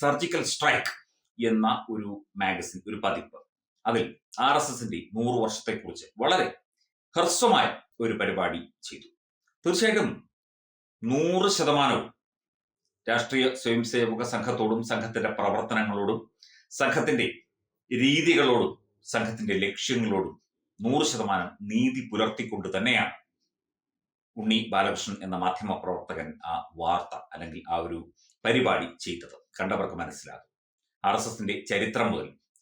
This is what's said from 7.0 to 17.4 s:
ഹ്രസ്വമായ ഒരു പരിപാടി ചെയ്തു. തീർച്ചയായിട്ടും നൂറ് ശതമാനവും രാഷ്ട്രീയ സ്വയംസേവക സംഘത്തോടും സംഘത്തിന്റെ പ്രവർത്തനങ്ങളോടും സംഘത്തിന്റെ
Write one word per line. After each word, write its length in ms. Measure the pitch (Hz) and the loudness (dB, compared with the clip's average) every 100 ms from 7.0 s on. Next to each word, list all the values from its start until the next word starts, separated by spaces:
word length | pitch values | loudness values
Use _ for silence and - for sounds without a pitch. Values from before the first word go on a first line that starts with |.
| _ 170 | _ 0
ഹ്രസ്വമായ 600 | 170 - 240 131 - - _ - | 2 4 6 6 4 -2 _ -2
ഒരു 120 | 113 | -2
പരിപാടി 500 | 101 98 92 87 85 87 _ | 0 0 0 0 -2 -10 _
ചെയ്തു. 260 | - - - _ _ _ _ _ | -16 -16 -20 _ _ _ _ _
തീർച്ചയായിട്ടും 680 | 170 180 220 220 120 - _ _ _ _ _ _ _ - | 0 2 4 2 0 -4 _ _ _ _ _ _ _ -8
നൂറ് 480 | 113 135 170 180 196 | 0 2 4 4 4
ശതമാനവും 720 | 190 147 147 135 110 - _ _ _ _ _ _ _ _ _ - | 4 4 4 4 2 -4 _ _ _ _ _ _ _ _ _ 0
രാഷ്ട്രീയ 440 | 120 113 131 127 | 0 2 2 2
സ്വയംസേവക 680 | 127 120 117 117 123 113 110 | 0 0 0 2 0 0 0
സംഘത്തോടും 580 | 117 113 113 117 110 113 117 | -4 -4 -2 0 0 0 0
സംഘത്തിന്റെ 400 | 113 113 - 104 - | -2 -2 -2 -2 0
പ്രവർത്തനങ്ങളോടും 800 | 101 104 - 110 107 101 101 117 - _ - - _ | 0 0 0 0 0 -2 -2 -2 -6 _ -20 -20 _
സംഘത്തിന്റെ 540 | - 135 - - 127 98 - | -2 0 2 2 0 0 -4